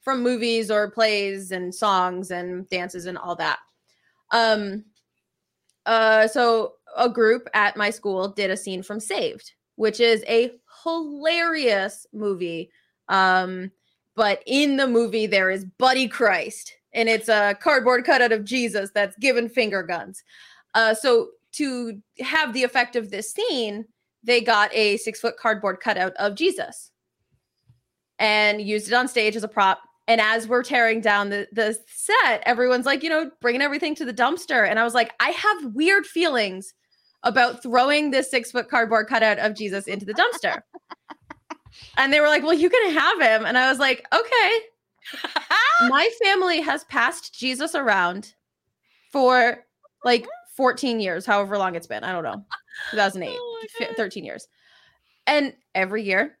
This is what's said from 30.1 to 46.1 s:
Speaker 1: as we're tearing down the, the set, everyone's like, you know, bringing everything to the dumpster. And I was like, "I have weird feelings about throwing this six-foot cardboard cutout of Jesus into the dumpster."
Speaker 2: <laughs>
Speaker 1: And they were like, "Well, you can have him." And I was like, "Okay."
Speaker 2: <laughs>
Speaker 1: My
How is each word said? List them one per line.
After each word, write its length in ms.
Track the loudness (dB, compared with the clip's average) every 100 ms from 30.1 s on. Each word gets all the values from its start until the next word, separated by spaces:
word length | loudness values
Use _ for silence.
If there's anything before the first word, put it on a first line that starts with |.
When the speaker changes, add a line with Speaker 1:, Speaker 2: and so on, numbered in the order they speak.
| 2
Speaker 1:
as 280 | 2 0 0
we're 160 | -2
tearing 360 | 0 0 2 2
down 280 | 2 0 0
the, 160 | -4 -6
the 240 | -4 -2 -4 -12
set, 560 | -12 0 2 2 0
everyone's 420 | 0 0 2 2 0
like, 160 | -2
you 40 | 0
know, 220 | -2 -4 _
bringing 220 | -2 0
everything 320 | -2 -2 -4 -4
to 80 |
the 80 | -8
dumpster. 540 | 0 0 0 -2 0 2
And 80 | 2
I 40 |
was 80 | 0
like, 180 | 2 0 0
"I 100 | -2
have 420 | 0 0 0 -4
weird 320 | 0 2 2
feelings 720 | 0 -2 0 2 -2 -4 -12 _ _ _ _ _
about 400 | -2 2 2 0
throwing 480 | -2 2 4 2 2
this 180 | 0 0
six-foot 400 | -2 -2 -6 -2
cardboard 380 | 0 2 0 0
cutout 320 | 2 2 2
of 160 | -2
Jesus 320 | -4 -6 -6 -6
into 180 | -10
the 100 | -8
dumpster." 480 | -2 0 0 -4 -4 _
Speaker 2:
<laughs> 60 | -20 _ -20 _ -20 _ -20 _ -20 -20 -20 -10 -2
Speaker 1:
And 160 | 2
they 60 | 4
were 60 | 6
like, 160 | 4
"Well, 120 | 4
you 140 | 2 4
can 220 | 4 4
have 280 | 2 2 4
him." 260 | 4 4 2
And 100 | 2
I 120 | 2
was 80 | 2
like, 260 | 2 0 0
"Okay." 460 | 0 2 2 4 2 -4 _ _ _ -18 -12 -6 -6 0 2 4 4
Speaker 2:
<laughs> 60 | 4
Speaker 1:
My 200 | 4 2